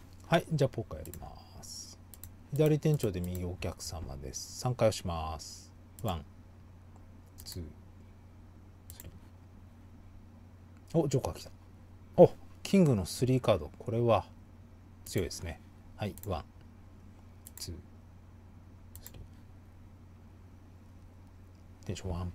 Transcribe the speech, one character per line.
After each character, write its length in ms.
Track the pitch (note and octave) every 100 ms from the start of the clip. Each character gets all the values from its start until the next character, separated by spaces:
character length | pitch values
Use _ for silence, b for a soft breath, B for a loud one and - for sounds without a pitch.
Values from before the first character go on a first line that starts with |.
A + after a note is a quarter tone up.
| B - -
は 100 | E3+
い、 80 | -
じ 100 | D3+
ゃ 40 | C3+
あ 20 |
ポ 140 | -
ー 40 | -
カ 60 |
ー 40 | D2+
や 60 | -
り 80 | -
ま 80 | B1+ - - -
す。 340 | - - - - - - - - -
左 240 | C#3 D#3 D3+
天 220 | D#3 D3+
井 80 | A2
で 80 | F#2+
右 240 | F2 F2+
お 140 | F2+ F#2
客 240 | F2+ -
様 320 | - E2+ D2 C#2
で 140 | C2 -
す。 240 | - -
三 160 | B2+ B2
回 140 | A2
押 60 | -
し 120 | F#2
ま 320 | E2 D#2+ D#2+
す。 340 | - - - - - -
ワ 100 | A2
ン、 120 | E2+ D#2 - - - - - - - - - - -
ツ 180 | - F#2
ー、 20 | D#2 - - - - - - - - - - - -
ス 80 | -
リ 80 | - - - - - - - - - - - - - - - - - - -
ー。 60 | D#3+
お、 80 | C#3+
ジ 100 | C3
ョ 40 |
ー 40 | -
カ 60 |
ー 20 |
来 120 | - -
た。 60 | - - - - - - -
お、 120 | F3 - - -
キ 160 | - G3
ン 60 |
グ 100 | D#3+
の 140 | A2 F2
ス 180 | - B2
リ 120 | B2+
ー 40 |
カ 120 | - F#2+
ー 20 |
ド。 140 | D2 -
こ 100 | -
れ 100 | A2+
は 240 | A#2+ G2+ - - - - - - - - -
強 180 | G#2+
い 20 | E2+
で 60 |
す 100 | -
ね。 180 | E2 D#2+ - - - -
は 100 | G#2
い、 80 | E2+ G#2
ワ 140 | D#2+
ン、 20 | - - - - - - - - - - - -
ツ 140 | -
ー、 20 | E2 - - - - - - - - - - - -
ス 100 | -
リ 60 | - - - - - - - - - - - - - - - - - - - - - - - - - - -
ー。 40 | -
テ 60 |
ン 20 | F#2
シ 80 |
ョ 40 | F#2+
ン 40 |
ワ 120 | F2
ン 60 | F2+